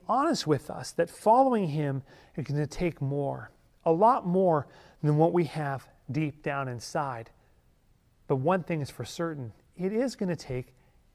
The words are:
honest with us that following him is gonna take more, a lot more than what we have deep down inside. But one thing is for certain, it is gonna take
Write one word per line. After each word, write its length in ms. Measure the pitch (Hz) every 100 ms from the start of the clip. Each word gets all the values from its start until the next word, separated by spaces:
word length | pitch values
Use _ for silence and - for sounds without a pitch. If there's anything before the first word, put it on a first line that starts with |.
| -
honest 380 | 247 320 269 156
with 240 | 139 -
us 220 | - 131
that 180 | - 170
following 580 | - 208 240 269 233 175
him 340 | 151 143 135 - - - -
is 100 | 117
gonna 200 | 143 143
take 360 | - 175 -
more, 480 | 135 143 139 131 120 - _ _
a 80 | 165
lot 340 | 165 220 285 185
more 400 | 185 185 151 - - - _
than 160 | 151 147
what 140 | 170
we 120 | 175
have 420 | 156 156 143 135 - _ -
deep 320 | 139 156 143
down 260 | 151 139 131
inside. 640 | 120 - 165 139 117 113 _ _ _ _ _ _ _ _ _ -
But 80 | 139
one 260 | 143 185
thing 180 | 156 165
is 100 | 139
for 140 | -
certain, 480 | 117 - 165 147 117 - _ -
it 160 | 185
is 240 | 220 262 -
gonna 200 | 185 160
take 360 | - 127 - _ _ _ _